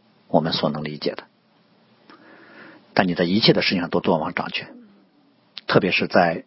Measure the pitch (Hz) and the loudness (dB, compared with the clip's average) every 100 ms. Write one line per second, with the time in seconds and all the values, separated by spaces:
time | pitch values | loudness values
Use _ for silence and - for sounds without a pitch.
0 | _ _ - 82 80 - 80 76 76 73 | _ _ -2 0 0 0 -2 -4 -8 -6
1 | 73 - - _ _ _ _ _ _ _ | -6 -6 -10 _ _ _ _ _ _ _
2 | - - - - - - - - _ - | -20 -20 -20 -20 -20 -20 -20 -20 _ 0
3 | 95 85 87 101 120 139 - 95 85 87 | 0 0 0 4 4 4 0 -2 -2 -2
4 | 95 82 80 - 82 - - - - _ | 0 0 -2 -6 -6 -8 -12 -16 -20 _
5 | _ _ _ _ _ - - 120 98 - | _ _ _ _ _ -14 -2 0 0 0
6 | 87 104 85 85 | 0 2 2 0